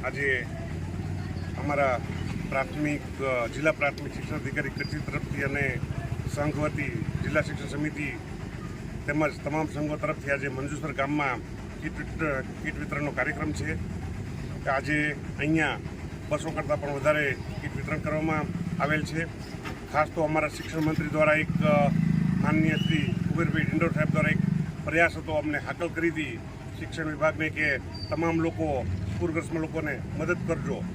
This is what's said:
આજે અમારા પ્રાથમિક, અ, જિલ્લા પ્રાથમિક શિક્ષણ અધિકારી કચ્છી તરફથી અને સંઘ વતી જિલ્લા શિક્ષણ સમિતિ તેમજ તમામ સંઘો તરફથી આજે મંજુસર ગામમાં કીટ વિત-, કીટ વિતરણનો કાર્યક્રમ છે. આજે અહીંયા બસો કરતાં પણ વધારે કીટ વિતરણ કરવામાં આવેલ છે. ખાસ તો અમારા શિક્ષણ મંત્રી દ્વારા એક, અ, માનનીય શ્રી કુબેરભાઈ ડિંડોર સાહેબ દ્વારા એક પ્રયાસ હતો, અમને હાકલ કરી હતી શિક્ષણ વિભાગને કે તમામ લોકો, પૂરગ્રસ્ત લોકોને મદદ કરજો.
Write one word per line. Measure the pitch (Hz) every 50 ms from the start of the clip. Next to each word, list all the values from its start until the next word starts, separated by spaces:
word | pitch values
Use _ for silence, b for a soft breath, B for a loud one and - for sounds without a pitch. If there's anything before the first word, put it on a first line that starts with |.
| -
આજે | 131 131 139 143 139 131 123 120 107 - - 92 87 85 80 - - - - - - - - - - - - - - -
અમારા | - - 143 143 143 143 135 123 117 117 - - - - - - - - -
પ્રાથમિક, | 139 135 131 - - 147 151 147 147 139 - - - - 135
અ, | 135 131 123 117
જિલ્લા | 113 117 131 147 160
પ્રાથમિક | 151 - 151 143 135 - 143 135 -
શિક્ષણ | - - - 156
અધિકારી | 151 127 135 - 151 143 135
કચ્છી | - 147 139 - 151 151
તરફથી | 143 - 143 143 - - - 139 139
અને | 139 139 143 139 135 127 123 - - - - - - - - - - -
સંઘ | 143 143 151 143
વતી | 147 151 151 147 147 143 - - - - - - - -
જિલ્લા | - - -
શિક્ષણ | - - 151 - -
સમિતિ | - - 143 151 156 143 147 147 139 123 - - - - - - - - - - - - - - - - - -
તેમજ | - 147 151 156 147 - - -
તમામ | 147 143 156 156
સંઘો | 151 143 147 147 151 151
તરફથી | 143 139 151 151 - 131 143
આજે | 143 139 139 139
મંજુસર | 127 135 139 143 151 143 135 156
ગામમાં | 135 131 135 139 147 151 143 135 123 117 - - - - - - - -
કીટ | - 160 -
વિત-, | - 147 - - - 160 156 139 135 127 - - - -
કીટ | 151 156 147
વિતરણનો | 147 139 143 143 147 143
કાર્યક્રમ | - - - - - 147 156 151
છે. | 147 - 147 151 160 160 - - - - - - - - - - - - - - - - - 139
આજે | 135 135 135 139 151 151 151 151 143 - - - - -
અહીંયા | 143 151 160 160 156 143 120 - - - - - - - - - - -
બસો | - 147 - 160
કરતાં | 151 156 151 147 147 147
પણ | 147 143
વધારે | 143 139 131 151 151 151 147 139 123 - - - - -
કીટ | 151 147 -
વિતરણ | - - - 151 151
કરવામાં | - 156 151 156 156 160 156 156 147 135 - - - - - -
આવેલ | 135 143 151 156 151
છે. | - 147 160 170 - - - - - - - - - - - - - -
ખાસ | 147 156 147
તો | - -
અમારા | 156 151 156 156 151
શિક્ષણ | 147 - - - - - 160
મંત્રી | 156 156 156 165 160
દ્વારા | 147 143 151 151 151 151
એક, | 156 156 156 - - 156
અ, | 151 147 147 143 143 - - - - - - - - - -
માનનીય | - 147 156 156 160 160 156
શ્રી | - - 160 160 151 139 - - - - -
કુબેરભાઈ | - 160 170 - - 156 151
ડિંડોર | - - 160 165 165
સાહેબ | - 151 156 156
દ્વારા | - 156 151 151
એક | 156 - - - - - - - - - -
પ્રયાસ | 151 147 165 170 165 -
હતો, | 165 147 156 156
અમને | 151 147 156 147
હાકલ | 143 123 - 139 - 175
કરી | 165 135 165 165 170
હતી | 151 156 151 127 117 107 - - - - - - - -
શિક્ષણ | 160 - - 170 160
વિભાગને | 156 151 139 151 156 151 151 156 156
કે | - 156 156 147 139 123 - - - - - -
તમામ | 151 151 165 165 165 165
લોકો, | 160 165 160 - 160 156 143 127 113 - - - - - - -
પૂરગ્રસ્ત | - 175 151 170 156 - 165
લોકોને | 165 160 151 139 165 151 151 135 120 - - -
મદદ | 143 156 160 180 175 -
કરજો. | - 165 - - 156 135 - - - -